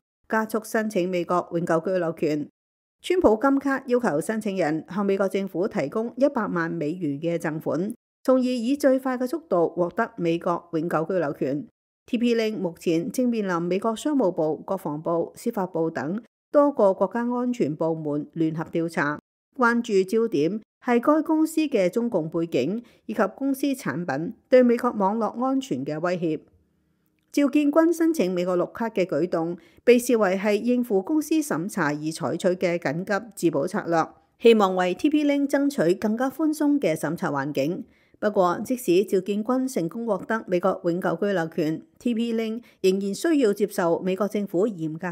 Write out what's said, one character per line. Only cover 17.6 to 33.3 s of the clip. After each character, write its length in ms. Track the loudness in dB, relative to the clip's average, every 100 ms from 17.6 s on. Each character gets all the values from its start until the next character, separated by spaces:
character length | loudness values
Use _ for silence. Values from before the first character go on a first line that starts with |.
| -2 -2
部 180 | -2
門 360 | -2 -4 -4 -6
聯 240 | -2 -2 -2
合 80 |
調 240 | -4 -4 -2
查， 320 | -2 -2 -4 _ _ _ 0
關 240 | 2 2
注 280 | 2 2 2
焦 160 | 2 2
點 320 | 2 0 -2 -10 _
係 200 | 0 2
該 200 | 4 2
公 220 | 2 2 2
司 160 | 0
嘅 280 | 0 2 2
中 200 | 2 0
共 200 | -2 -2
背 180 | -4 0
景 340 | 0 0 -2 -8 _ -8
以 60 |
及 80 | -2 -2 0
公 180 | -4
司 140 | -2 -2
產 320 | -2 -4 -4 -4
品 280 | -4 -4 -8 4
對 160 | 6
美 140 | 6 4
國 120 | 0
網 260 | 0 0 0
絡 260 | -4 -2
安 160 | -2 -2
全 260 | -2 -6 -4
嘅 140 | -4
威 180 | -2 -2
脅。 220 | -2 -4 -8 _ _ _ _ _ _ _ _
趙 180 | 2 4
建 180 | 4 4
軍 240 | 4 4
申 200 | 4 2
請 180 | 2 0
美 120 | 0 0
國 120 | 0
綠 80 | -2
卡 200 | -4 -4
嘅 160 | -2 0
舉 220 | 0 -2
動 300 | -4 -6 -8 _ _
被 160 | 4 4
視 160 | 6 2
為 220 | 2 2
係 160 | 0 0
應 200 | 2 0
付 200 | 2 0
公 200 | 0 -2
司 140 | 0 0
審 320 | 0 -4 -4
查 200 | -2 -2
而 60 | 0
採 420 | -6 -4 -4 0
取 100 | 0
嘅 280 | 0 0 -2
緊 240 | -2 -4
急 220 | -2 -4 -4